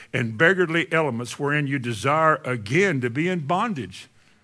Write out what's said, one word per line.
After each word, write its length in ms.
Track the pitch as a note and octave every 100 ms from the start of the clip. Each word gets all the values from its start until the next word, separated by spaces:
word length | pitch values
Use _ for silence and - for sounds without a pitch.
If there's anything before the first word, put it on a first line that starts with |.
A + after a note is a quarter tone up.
| -
and 240 | B2+ A#2 A2+
beggarly 560 | E3 F#3 E3+ E3 -
elements 460 | E3 D3+ A#2 A#2 -
wherein 300 | C#3+ D3 C#3
you 100 | C#3
desire 640 | A#2+ G#2+ C3+ D#3 D#3+ D3+
again 560 | B2+ B2 G2 D3+ G3 C#3
to 80 | B2
be 180 | A#2+ F3
in 120 | F#3
bondage?" 680 | C#3 F3+ A#3 D3+ F#2 - - _ _ _